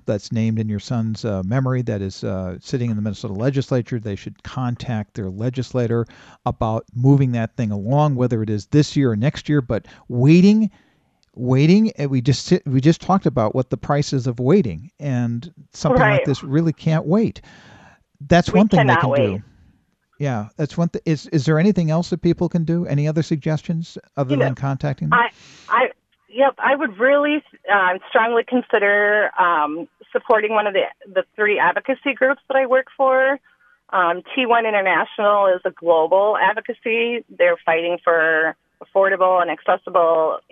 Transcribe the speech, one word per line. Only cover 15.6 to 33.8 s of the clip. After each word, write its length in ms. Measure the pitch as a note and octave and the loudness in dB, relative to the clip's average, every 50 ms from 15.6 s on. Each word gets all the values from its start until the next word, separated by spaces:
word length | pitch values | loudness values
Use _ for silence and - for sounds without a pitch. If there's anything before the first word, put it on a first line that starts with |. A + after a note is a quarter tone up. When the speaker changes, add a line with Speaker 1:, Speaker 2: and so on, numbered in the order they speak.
| - _ - | -20 _ -10
Speaker 1:
something 260 | - - D#3 B3 - | -4 0 2 2 4
like 200 | A#3 G#3+ G#3 F3+ | 4 4 2 2
Speaker 2:
Right. 60 | - | 0
Speaker 1:
this 180 | D3 C3+ - - | 0 -2 -4 -4
really 300 | C#3 C3+ D#3+ E3 E3 - | -2 -2 0 0 0 -2
can't 320 | - - D#3+ D#3 D#3+ - | -2 -2 -2 -2 0 0
wait. 360 | D3+ F3+ A3 A#3 A3 - - - - - - - - - - - - _ _ _ _ _ - C#3+ | 0 0 2 0 0 -4 -8 -18 -20 -20 -20 -20 -20 -20 -20 -20 -20 _ _ _ _ _ -10 -2
That's 240 | - E3+ F3 - - | 2 2 2 4 4
Speaker 2:
We 80 | - F3+ | 4 4
Speaker 1:
one 80 | A3 | 4
thing 180 | G#3 D4 C4 - | 6 4 4 4
they 80 | - E3 | 4 2
Speaker 2:
cannot 80 | E3 | 2
Speaker 1:
can 80 | E3+ - | 2 2
Speaker 2:
wait. 280 | - - - G2+ F#2+ | 2 2 0 0 -2
Speaker 1:
do. 60 | G2+ - _ _ _ _ _ _ _ _ _ _ _ _ _ _ - | -4 -8 _ _ _ _ _ _ _ _ _ _ _ _ _ _ -8
Yeah, 300 | D3 C#3 B2 G#2 G#2 G#2+ _ | -6 -4 -4 -4 -6 -8 _
that's 200 | - D3+ - - | -6 -6 -4 -2
one 120 | E3+ E3+ E3+ | -2 -2 -2
thi-, 100 | - D3+ - | -2 -4 -2
is, 220 | E3+ D#3 C3+ - | -2 -2 -2 -4
is 180 | - - D3+ A#2+ | -2 -2 -2 0
there 120 | D#3+ D#3 | 2 2
anything 320 | D#3 F3 G#3+ G3+ F#3 E3 D3+ | 2 4 2 2 2 0 0
else 200 | D#3 E3+ E3+ - | 0 -2 -2 -2
that 100 | F#3 D#3+ | -4 -2
people 280 | - F3 E3 - F3+ D#3+ | 0 0 0 0 -2 -2
can 160 | - E3+ D#3+ | -2 -2 -2
do? 200 | D#3+ E3 F3 F3 | 0 -2 -2 -2
Any 220 | - C#3 C#3+ D3 | -2 -2 -2 0
other 160 | D3+ D3+ E3 D3 | 0 0 -2 -2
suggestions 760 | - E3 C#3 - D#3 D#3 D3 - - E3+ E3 E3+ - - - - _ - | -2 -4 -4 -2 -4 -4 -4 -4 -6 -6 -6 -6 -10 -14 -20 -20 _ -6
other 140 | C#3+ C3+ B2+ | -6 -2 -2
Speaker 2:
You 60 | C#3+ | 0
know, 80 | C#3 - | 0 0
Speaker 1:
than 100 | C#3 B2+ | -2 -2
contacting 540 | - C#3 C#3 C3+ - - C#3+ C3+ - E3 D3 | -4 -4 -4 -4 -4 -4 -6 -4 -4 -2 0
them? 80 | - | 0
Speaker 2:
I, 120 | A#3+ A#3+ A3+ - _ - - - - - - | 0 0 0 -4 _ -20 -20 -20 -18 -8 -4
I, 220 | G#3 A3+ B3+ - - _ _ _ _ _ _ | -2 0 0 -2 -4 _ _ _ _ _ _
yep, 280 | _ G#3 A#3+ C#4 C4+ - | _ -2 0 0 0 0
I 180 | - - B3 C#4+ | 0 -2 -2 0
would 240 | C#4 D#4 A#3+ F#3 F#3+ | 0 -2 -6 -4 0
really, 420 | A#3+ C4+ C#4+ C#4+ D4 D4 D4+ D4 - _ _ - - - G3+ | 2 2 2 2 2 0 -2 -2 -6 _ _ -12 -4 -2 0
um, 260 | G3+ F#3 F3+ F#3 F#3+ - - | 2 2 0 0 -2 -4 -2
strongly 340 | - B3 A3 A#3 A#3+ A#3 A#3 | 0 2 2 2 0 -2 -2
consider, 880 | - B3+ B3 A#3+ - A#3+ G#3+ G3+ G3+ G3+ G#3 G#3 G#3 G#3 G#3+ G3+ - - - | 0 -2 -2 -2 0 0 2 2 2 2 2 2 2 2 2 0 0 0 0
um, 480 | F#3 F3 E3+ D#3 D3+ D3 D#3 E3+ E3+ - _ _ - _ | 2 2 2 0 0 -2 -4 -6 -10 -14 _ _ -12 _
supporting 420 | - - - - A3+ G#3+ G#3+ G#3 A3+ | -6 -4 0 2 2 2 2 0 0
one 140 | G#3 G#3 | 0 0
of 60 | G#3 F#3+ | 0 0
the, 100 | F#3 - - - _ - G3+ | 0 -2 -2 -6 _ -14 -6
the 120 | F3+ F#3 F3 _ _ | -4 -4 -4 _ _
three 220 | G#3+ G#3+ G#3 G3+ | -4 -2 0 0
advocacy 560 | C3 D#3 F3+ F3+ G3+ - - C4 - - C#4+ A#3+ | 2 0 0 0 -2 -2 -4 -4 -4 -4 -6 -2
groups 280 | - C4 C4 C#4 - _ - | 0 0 0 0 -2 _ -2
that 80 | C4+ | 0
I 80 | C4+ C4+ | 0 2
work 220 | A#3+ B3+ C4 C4 - - | 2 0 0 0 -2 -4
for. 420 | - C4+ C4 C4 C4 C4 C4+ C#4 C4+ _ _ _ _ _ _ _ _ | -2 0 2 2 2 2 0 -2 -4 _ _ _ _ _ _ _ _